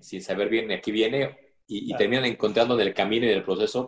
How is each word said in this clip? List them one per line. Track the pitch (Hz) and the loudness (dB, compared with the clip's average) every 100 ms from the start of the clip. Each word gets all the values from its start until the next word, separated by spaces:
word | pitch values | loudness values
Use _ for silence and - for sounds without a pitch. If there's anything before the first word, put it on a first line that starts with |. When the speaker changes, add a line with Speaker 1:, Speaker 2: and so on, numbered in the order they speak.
Speaker 1:
sin | - 95 | -14 -12
saber | 92 95 104 | -6 -2 0
bien | 113 110 | 0 -2
a | 92 | -4
qué | - | -2
viene | 107 110 135 135 - _ _ _ | 0 0 0 -4 -8 _ _ _
y, | 104 | -8
y | - | -6
Speaker 2:
Claro. | - | 0
Speaker 1:
terminan | 104 127 127 | 2 2 0
encontrando | 107 107 107 120 | 0 0 2 2
en | 120 98 | 2 2
el | |
camino | - 98 113 120 | 0 0 2 2
y | |
en | 98 | 2
el | |
proceso, | 95 92 107 123 | 0 0 0 -2